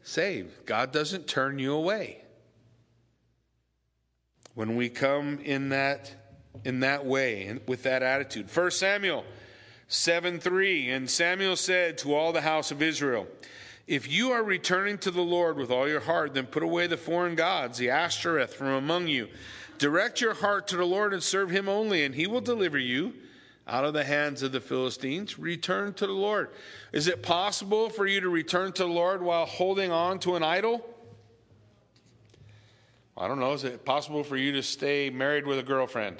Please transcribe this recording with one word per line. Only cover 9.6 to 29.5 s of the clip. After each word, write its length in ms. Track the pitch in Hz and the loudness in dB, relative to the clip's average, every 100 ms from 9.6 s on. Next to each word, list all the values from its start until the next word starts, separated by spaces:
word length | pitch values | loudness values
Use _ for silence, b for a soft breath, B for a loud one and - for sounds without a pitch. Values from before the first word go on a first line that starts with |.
| B B B | B B B
seven 520 | - 165 170 175 170 | 0 2 2 2 -2
three, 480 | 180 185 196 175 123 | 0 2 2 2 0
and 220 | 131 131 | -2 0
Samuel 460 | - 170 185 196 180 | 2 2 2 0 0
said 420 | - 180 170 160 | 2 2 2 -2
to 160 | 139 | 0
all 180 | 147 160 | 2 4
the 80 | 165 | 2
house 300 | 151 156 143 | 2 2 0
of 100 | 143 | 0
Israel, 460 | 160 151 143 120 92 - B B B B - | 0 2 0 0 -2 -12 B B B B -4
"If 240 | 147 117 | -4 0
you 200 | 160 254 | 0 2
are 120 | 240 | 2
returning 560 | 214 185 - 180 202 208 | 2 0 2 2 2 -2
to 120 | 190 | -2
the 120 | 180 | 0
Lord 360 | 175 175 170 147 | 2 4 2 0
with 120 | 123 | 0
all 180 | 127 139 | 2 2
your 120 | 151 | 0
heart, 340 | 110 170 151 | 0 0 2
then 120 | 135 123 | -2 -2
put 160 | 151 | -2
away 240 | 165 170 175 | 0 2 0
the 100 | 160 | -2
foreign 380 | - 170 175 | 0 0 2
gods, 440 | 165 165 185 127 120 | 2 2 2 -2 -2
the 120 | 123 | 2
Ashtoreth, 640 | 139 170 - 175 156 123 | 2 2 0 0 2 0
from 140 | - 139 | -2 0
among 400 | 135 139 175 175 | 0 2 0 0
you. 200 | 139 104 B B B B - | -2 -2 B B B B 0
Direct 440 | 143 160 233 233 | 2 4 2 0
your 100 | 226 | 0
heart 360 | 202 202 202 - | 2 0 0 -2
to 80 | 180 | 0
the 80 | 180 | 2
Lord 260 | 190 208 | 2 2
and 100 | 190 | 0
serve 280 | - 190 196 | 0 0 2
him 180 | 185 196 | 0 2
only, 340 | 202 220 190 | 0 2 2
and 120 | 143 | 2
he 120 | 131 180 | 0 0
will 140 | 240 | 0
deliver 380 | 226 233 180 143 | 0 0 2 2
you 340 | 123 123 196 - B B B B - | 0 0 -2 -6 B B B B -4
out 160 | 123 | 0
of 80 | 143 | 0
the 120 | 151 | 0
hands 380 | 139 147 147 135 | 0 2 0 0
of 100 | 135 | -2
the 80 | 131 | -2
Philistines." 800 | - 131 127 - 135 156 208 - | -2 -2 -2 -2 -4 -4 -6 -8
Return 540 | 160 170 175 185 202 | -6 -4 -2 -2 -2
to 140 | 196 202 | -4 -4
the 80 | |
Lord. 340 | 190 202 208 147 B B B B | 0 0 0 -2 B B B B
Is 160 | 143 160 | 0 0
it 140 | 175 | 0
possible 680 | - 175 202 190 196 214 220 | 0 2 2 -2 0 2 2
for 160 | 214 196 | 2 2
you 160 | 196 | 2
to 80 | 185 | 2
return 420 | 170 160 180 190 | 0 2 0 0
to 120 | 185 | 0
the 40 | 180 | 0
Lord 320 | 170 175 190 | 2 2 2
while 240 | 175 170 | 2 2
holding 480 | 165 | 0